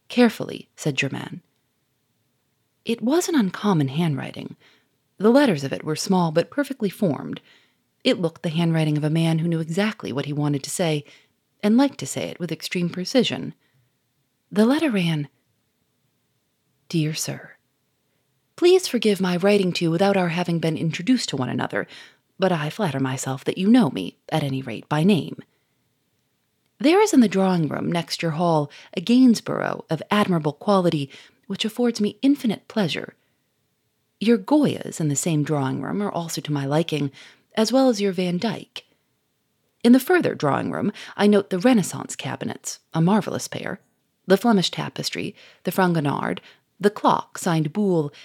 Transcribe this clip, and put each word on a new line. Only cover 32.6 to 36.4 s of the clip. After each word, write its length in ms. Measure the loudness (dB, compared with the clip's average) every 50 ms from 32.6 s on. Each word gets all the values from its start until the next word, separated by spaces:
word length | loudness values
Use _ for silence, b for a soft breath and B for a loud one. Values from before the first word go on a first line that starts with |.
| -6
pleasure. 480 | -6 -2 -2 0 0 -2 -4 -8 -10 -14 _ _ _ _ _ _ _ _ _ _ _ _ _ _ _ _ _ _ _ _ -2
Your 180 | 2 2 2
Goya 440 | 2 2 2 2 4 4 2 0 -2
is 200 | -6 -10 -6 -4
in 80 | -2 -2
the 80 | -2
same 280 | -2 0 0 0 0 0
drawing-room 580 | 0 0 -2 -2 -2 -4 -6 -6 -6 -4 -4 -4
are 80 | -4 -4
also 280 | -6 -6 -6 -8 -8